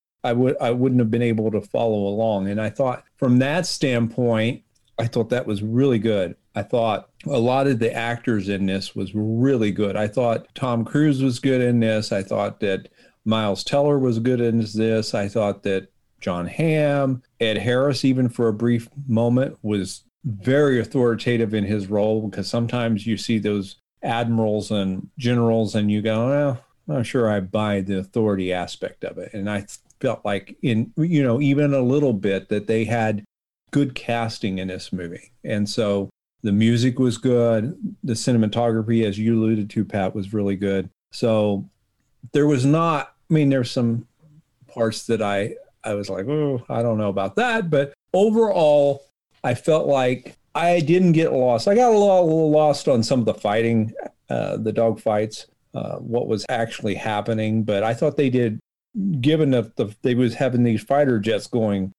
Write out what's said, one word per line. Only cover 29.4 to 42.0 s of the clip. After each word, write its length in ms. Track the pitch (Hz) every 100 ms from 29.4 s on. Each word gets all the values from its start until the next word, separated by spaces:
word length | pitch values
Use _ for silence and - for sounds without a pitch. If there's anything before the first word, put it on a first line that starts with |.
| 98
I 160 | 104 104 - _ _
felt 240 | 131 110
like 320 | 107 101 - -
in, 300 | 143 113 117 -
you 260 | 160 156
know, 180 | 135 117
even 340 | 143 139 147
a 60 | 139
little 340 | 123 139 147
bit 340 | 104 101 95 95
that 180 | 104 104
they 180 | 113
had 400 | 104 117 110 104 - _ _ _ _
good 240 | 143 135
casting 640 | - - 117 113 - 107 95
in 100 | 95
this 240 | 92 -
movie. 380 | 92 85 85 - _
And 240 | - 104 104
so 400 | - 104 101 98 - _ _
the 100 | 110
music 460 | 101 113 117 127 123
was 200 | 127 113
good. 600 | 131 120 117 113 117 - 202 -
The 120 | 147
cinematography, 920 | 110 - 120 107 110 120 113 107 117
as 140 | 110 98
you 200 | 110 113
alluded 300 | 110 110 104
to, 140 | -
Pat, 300 | 104 107 95
was 180 | - 98
really 240 | 107 101 98
good. 320 | 98 98 90 - _
So 560 | - 120 110 104 101 - _ _ _